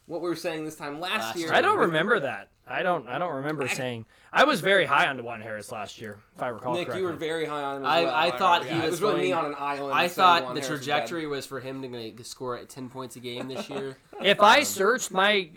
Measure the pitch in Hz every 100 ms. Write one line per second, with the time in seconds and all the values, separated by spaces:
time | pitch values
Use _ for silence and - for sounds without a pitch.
0 | - 160 196 160 175 156 156 156 151 147
1 | 180 208 113 - 160 175 370 427 202 156
2 | 190 220 139 101 101 _ - 131 180 170
3 | 117 135 175 139 143 156 127 - 127 117
4 | 110 _ - 160 277 247 165 196 143 143
5 | 165 127 117 113 110 107 104 110 101 -
6 | 110 104 - - 131 110 127 175 165 185
7 | 180 151 160 165 151 147 139 139 139 165
8 | 170 156 175 - 185 170 - 165 160 170
9 | 208 175 185 170 151 143 143 139 139 143
10 | 175 180 185 170 127 135 139 147 131 147
11 | - 170 151 139 - 135 131 135 131 120
12 | 113 104 117 - 127 120 98 - 127 131
13 | 127 123 123 123 131 - 214 202 - -
14 | _ 415 190 196 208 269 294 202 196 247
15 | - 185 202 208 170